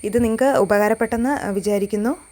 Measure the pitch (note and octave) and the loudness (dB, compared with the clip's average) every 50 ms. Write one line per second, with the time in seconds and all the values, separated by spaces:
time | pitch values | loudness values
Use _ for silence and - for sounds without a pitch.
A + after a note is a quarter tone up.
0 | - G#3 G3 A#3+ A#3+ A3 A3 A3+ B3+ C#4 C4+ - G3+ F3+ G#3+ G3+ G#3 G#3 A3+ A3 | -6 0 0 0 2 2 0 2 2 2 4 2 2 4 2 2 2 2 2 0
1 | A#3 A3 A#3+ A3+ A#3 C4 D4 - - G3+ G3 G3+ F#3+ G#3 G#3 G3+ G3+ G3+ G#3+ G#3 | -2 -2 -2 -2 0 0 -2 -2 -4 -4 -4 -4 -2 -2 -2 -2 -2 -2 -4 -2
2 | G#3 A#3+ D4+ - - - | -2 -2 -4 -4 -10 -20